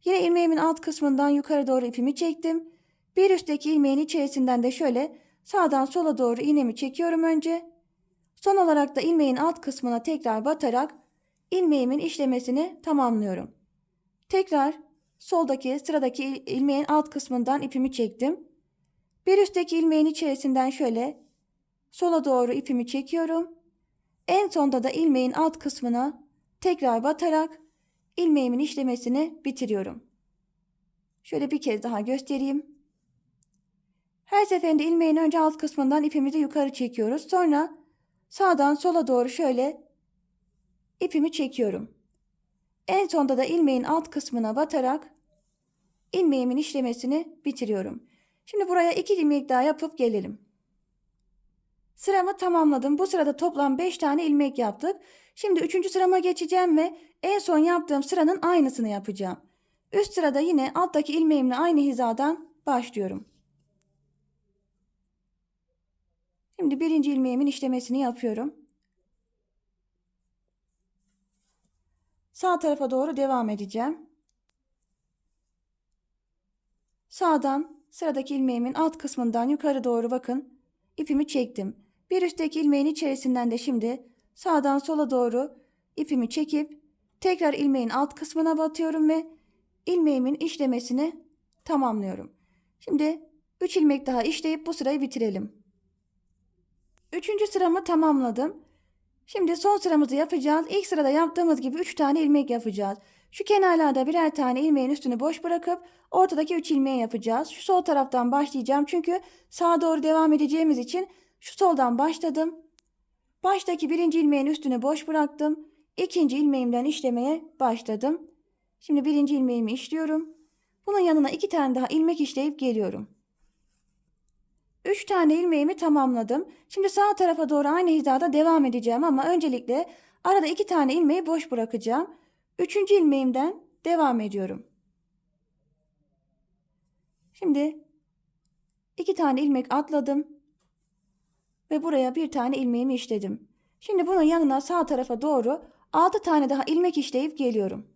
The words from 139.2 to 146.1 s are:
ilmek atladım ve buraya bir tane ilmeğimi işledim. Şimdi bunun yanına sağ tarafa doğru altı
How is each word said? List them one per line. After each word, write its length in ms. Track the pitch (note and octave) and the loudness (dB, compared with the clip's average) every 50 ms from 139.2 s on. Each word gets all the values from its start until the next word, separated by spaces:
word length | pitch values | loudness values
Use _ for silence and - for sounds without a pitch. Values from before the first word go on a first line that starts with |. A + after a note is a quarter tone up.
| E4+ C#4+ C4 C4 | 2 0 2 2
ilmek 320 | D4 D4 C#4 B3+ B3+ - B3 | 2 2 0 0 0 0 -2
atladım 540 | C#4 D4+ D4 D#4 D4 B3 B3+ C#4 C#4+ D4+ - - _ _ _ _ _ _ _ _ _ _ _ _ _ _ _ _ _ _ _ _ _ _ _ _ _ _ _ | -2 -2 0 -2 -2 0 0 -2 -2 -2 -4 -12 _ _ _ _ _ _ _ _ _ _ _ _ _ _ _ _ _ _ _ _ _ _ _ _ _ _ _
ve 120 | D#4 D4+ D4 | -4 -2 -2
buraya 320 | E4 D4+ C#4 C4 B3+ B3+ | 0 0 2 0 0 0
bir 160 | E4 D#4+ D4+ | -2 -4 -4
tane 260 | D#4+ D4 A#3+ B3 C#4 C4 | -2 -4 -2 -2 -2 -2
ilmeğimi 360 | C4+ A#3+ A#3+ A#3 B3 C4+ C4 | -2 -2 0 0 0 -2 -2
işledim. 540 | B3 - - A3+ G#3 G3 F#3+ G3+ A3+ - _ _ _ _ _ _ _ | -4 -4 -4 -6 -4 -4 -6 -8 -10 -12 _ _ _ _ _ _ _
Şimdi 280 | - - G#4+ F#4 F4 E4+ | -8 -2 0 0 0 2
bunun 140 | F#4+ F#4 | 2 4
yanına 400 | D#4+ D4+ E4 E4+ E4 C#4+ C4+ C4+ | 4 4 4 4 2 2 2 0
sağ 240 | C#4 - F4+ F4 D#4+ | -2 -2 0 0 0
tarafa 360 | - D4 B3 C4 - A#3+ A3+ | 0 0 -2 -2 -2 -4 -4
doğru 400 | A#3+ D4+ D4+ C4 A3+ A#3 C#4+ E4+ - - _ _ _ _ - | -2 0 0 2 2 0 -2 -4 -6 -16 _ _ _ _ 2
altı 280 | D4+ E4 F#4 | 2 4 4